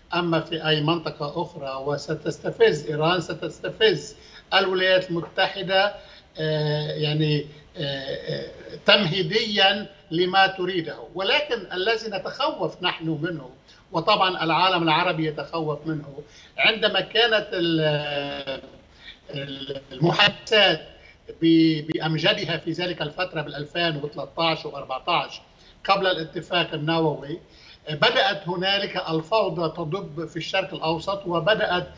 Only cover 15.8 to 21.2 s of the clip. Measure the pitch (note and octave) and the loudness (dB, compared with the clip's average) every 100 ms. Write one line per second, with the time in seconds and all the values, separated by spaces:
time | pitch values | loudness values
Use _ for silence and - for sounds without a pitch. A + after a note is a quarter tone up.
15.8 | D#3+ D3+ C#3+ D3 - - - - F#3+ A3 | -4 -6 -8 -16 -18 -20 -16 0 2 4
16.8 | G#3 G3 F3+ A3 A#3 G#3+ - F3+ E3+ D#3+ | 0 0 0 2 4 2 0 -2 0 2
17.8 | D3+ D3 D3 C#3+ C#3+ C#3+ C#3 C3+ - - | 2 0 -2 -4 -6 -8 -8 -10 -12 -20
18.8 | - - - - - C#3+ C#3 C3+ C#3 C3+ | -20 -20 -20 -20 -12 -10 -10 -10 -10 -10
19.8 | - C3 E3+ - G#3 - - G#3+ F#3+ D#3 | -12 0 2 4 2 2 2 6 6 4
20.8 | - - - - | -4 -20 -20 -20